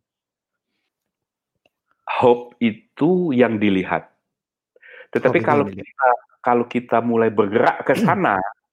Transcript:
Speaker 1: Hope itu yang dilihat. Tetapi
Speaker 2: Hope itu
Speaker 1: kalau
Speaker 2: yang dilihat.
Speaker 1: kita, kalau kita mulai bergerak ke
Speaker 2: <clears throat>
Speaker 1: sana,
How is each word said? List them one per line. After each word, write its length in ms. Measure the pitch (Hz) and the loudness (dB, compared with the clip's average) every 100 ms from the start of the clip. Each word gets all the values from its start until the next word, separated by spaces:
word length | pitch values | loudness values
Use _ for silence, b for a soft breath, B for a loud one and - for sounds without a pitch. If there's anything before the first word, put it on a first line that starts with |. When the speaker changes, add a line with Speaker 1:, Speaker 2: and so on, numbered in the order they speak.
| _ _ _ _ _ _ _ _ _ _ _ _ _ _ _ _ _ _ _ _ - - | _ _ _ _ _ _ _ _ _ _ _ _ _ _ _ _ _ _ _ _ -10 0
Speaker 1:
Hope 400 | 123 120 - - | 2 2 -2 -4
itu 720 | 117 104 _ - 151 185 175 | -4 -4 _ -4 0 0 0
yang 260 | 123 117 107 | 2 2 2
dilihat. 540 | 104 95 90 80 - _ _ _ _ _ _ _ B B B 123 | 0 0 -2 -6 -8 _ _ _ _ _ _ _ B B B -2
Tetapi 240 | 127 131 | 0 0
Speaker 2:
Hope 40 | |
itu 40 | 113 | 0
Speaker 1:
kalau 180 | 147 101 | 0 -2
Speaker 2:
yang 60 | |
dilihat. 160 | 95 - | -6 -16
Speaker 1:
kita, 220 | - 127 120 - _ | -2 0 0 -6 _
kalau 220 | 123 120 120 | 0 0 0
kita 300 | 123 123 117 | -4 -2 -2
mulai 300 | 120 117 113 | 0 0 2
bergerak 560 | 104 104 107 151 - - | 0 0 2 0 0 -2
ke 80 | 143 | 0
Speaker 2:
<clears throat> 100 | 202 | 0
Speaker 1:
sana, 300 | 190 147 98 98 - _ | 0 0 0 -2 -10 _